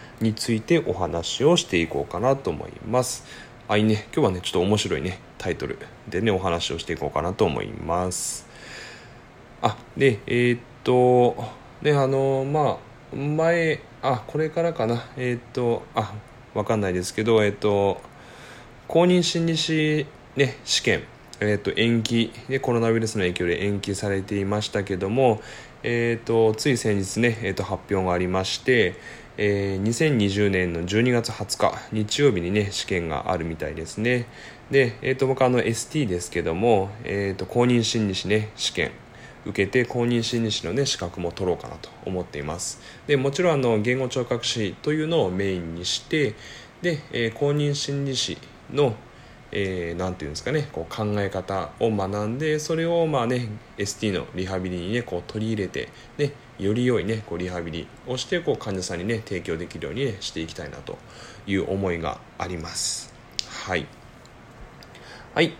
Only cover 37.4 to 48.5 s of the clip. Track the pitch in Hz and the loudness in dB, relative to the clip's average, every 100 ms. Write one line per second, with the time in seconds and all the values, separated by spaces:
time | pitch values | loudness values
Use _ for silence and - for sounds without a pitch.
37.4 | 113 120 123 120 110 117 104 92 92 107 | -2 2 4 4 2 2 0 0 0 0
38.4 | 107 - - - 78 - - - - - | 0 -6 -4 -2 -4 -6 -18 -20 -20 -12
39.4 | 104 101 95 127 117 120 120 117 113 117 | -4 0 2 2 2 0 2 2 0 0
40.4 | 113 - 85 117 135 - 90 92 85 82 | 0 -2 -2 0 0 -2 -6 -4 -6 -2
41.4 | 90 82 - 78 - - - 92 85 73 | -2 -2 -6 -14 -16 -12 -6 -6 -6 -8
42.4 | 73 85 - - - - - 143 139 143 | -6 -6 -8 -10 -16 -10 0 2 2 2
43.4 | 180 143 123 107 117 131 127 131 120 120 | 2 4 4 2 2 0 0 -2 -2 -2
44.4 | - 120 101 - 147 156 156 165 95 92 | -2 -2 -4 -4 -2 0 2 2 2 2
45.4 | 98 90 82 82 90 - - 156 123 - | 0 -2 -4 -6 -4 -4 -2 0 0 -2
46.4 | - - - - 175 147 - - 113 - | -14 -18 -20 -6 -4 -4 -4 -2 -2 0
47.4 | 143 147 147 143 - 143 139 127 - - | 0 2 0 0 -2 -4 -2 -2 -4 -6
48.4 | - | -12